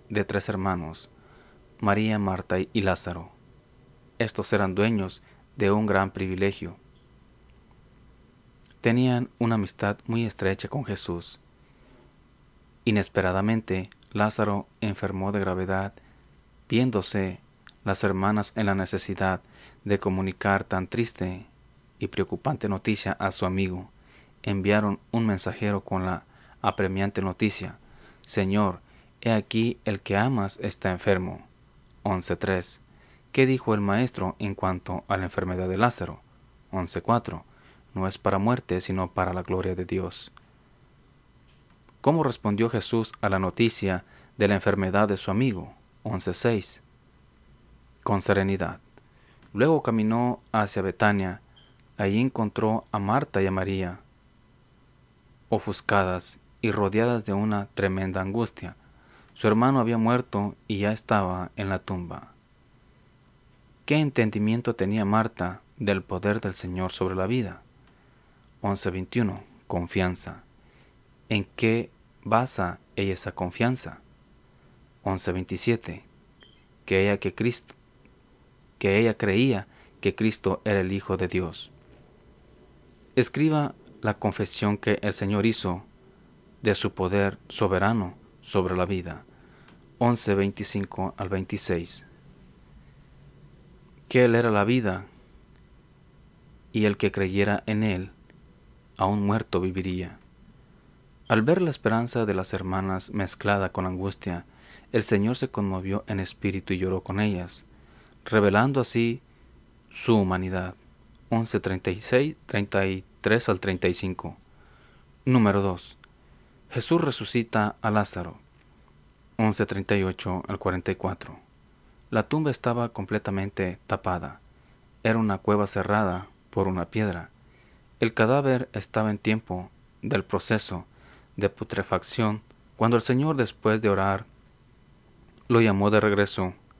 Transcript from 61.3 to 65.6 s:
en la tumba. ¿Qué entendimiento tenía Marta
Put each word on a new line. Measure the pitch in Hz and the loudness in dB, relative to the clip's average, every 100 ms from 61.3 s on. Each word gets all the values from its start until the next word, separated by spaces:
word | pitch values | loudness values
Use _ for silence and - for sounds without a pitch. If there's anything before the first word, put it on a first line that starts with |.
| 92 87 - | -2 -6 -6
en | 98 | -4
la | 92 | -4
tumba. | - 92 85 73 - _ _ _ _ _ _ _ _ _ _ _ _ _ _ _ - | -4 -8 -6 -12 -16 _ _ _ _ _ _ _ _ _ _ _ _ _ _ _ 0
¿Qué | 147 | 2
entendimiento | 147 127 110 104 107 117 123 | 2 2 2 2 2 2 0
tenía | 113 95 107 | -2 0 0
Marta | 101 110 110 - 90 95 | 2 2 2 -2 -6 -6